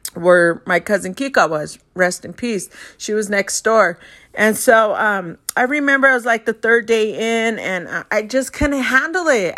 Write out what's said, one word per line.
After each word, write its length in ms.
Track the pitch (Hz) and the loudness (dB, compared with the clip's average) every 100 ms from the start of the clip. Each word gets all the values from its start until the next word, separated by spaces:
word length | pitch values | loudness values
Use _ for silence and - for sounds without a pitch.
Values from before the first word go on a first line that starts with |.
| - | -16
where 500 | - 175 180 170 165 - | -2 4 6 4 0 -2
my 140 | 175 | -2
cousin 340 | 175 202 185 | 0 -2 -2
Kika 340 | 185 269 262 160 | -6 -2 2 2
was, 300 | 156 156 - _ | 0 -8 -14 _
rest 320 | 180 180 180 - | -2 -2 -2 -12
in 80 | |
peace. 340 | - 240 202 - - - - | -10 -6 -6 -6 -18 -20 -14
She 160 | - | -6
was 160 | 214 202 | -4 -2
next 320 | 202 196 - | -2 -2 -2
door. 360 | 220 220 185 175 - - _ - | 2 4 2 0 -14 -20 _ 0
And 200 | 214 208 | 0 2
so, 400 | - 226 214 170 | 4 4 4 0
um, 420 | 214 196 170 - - - | 0 -2 -6 -12 -8 -2
I 60 | |
remember 460 | 254 294 285 277 269 | -2 0 0 2 4
I 60 | |
was, 100 | 254 | 2
like, 200 | 233 226 | 0 -2
the 80 | 226 | -2
third 340 | 220 220 233 214 | -4 0 0 2
day 600 | 226 214 - 226 226 226 | 0 0 -2 -2 0 -2
in, 140 | 220 | -2
and 280 | - 185 165 | -6 -6 -8
I, 160 | 175 - | -10 -4
I 120 | 214 | -4
just 300 | 214 254 262 | -2 -4 -4
couldn't 300 | - 294 285 | -2 -2 0
handle 460 | 247 262 311 359 330 | 2 2 2 -2 0
it. 260 | 240 175 | 2 0